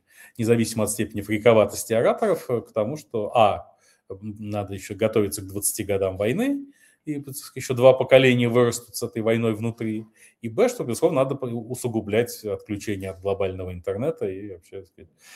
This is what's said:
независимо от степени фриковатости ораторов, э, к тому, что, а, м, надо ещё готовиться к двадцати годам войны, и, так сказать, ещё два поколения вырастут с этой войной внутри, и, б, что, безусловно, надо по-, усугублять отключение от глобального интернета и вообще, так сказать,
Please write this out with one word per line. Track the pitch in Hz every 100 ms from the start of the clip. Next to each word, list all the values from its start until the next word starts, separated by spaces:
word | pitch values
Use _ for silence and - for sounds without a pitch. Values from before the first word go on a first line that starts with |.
| _ _ - -
независимо | 113 117 113 113 104
от |
степени | - 104 110
фриковатости | 98 107 113 110 101 - -
ораторов, | 113 156 233 226 160 -
э, | 123
к | -
тому, | - 107 151
что, | - 113 104 -
а, | 107 87 - _ _ _ -
м, | 95 107 104
надо | 107 104 98 98
ещё | - 95
готовиться | 110 113 101 98
к | 95
двадцати | 98 - - 101
годам | 98 95 92
войны, | 104 151 262 277 277 _ _ _ -
и, | 147
так | 143 127
сказать, | - -
ещё | - 123
два | 127
поколения | 131 131 135 131 123 120
вырастут | 117 120 113 - -
с |
этой | 117 -
войной | 110 117 117 107
внутри, | 113 113 113 110 110 _ _ _
и, | 117
б, | 110 240
что, | 247
безусловно, | 139 110 165 151
надо | 135 139
по-, | 127
усугублять | 117 113 123 123 110 101 104 120 - 107
отключение | 95 - 104 107 101 95
от | 90
глобального | 98 98 98 92 92
интернета | 90 95 98 135 160 107
и | 95 104
вообще, | 90 _ 98
так | 92
сказать, | - 92 _ -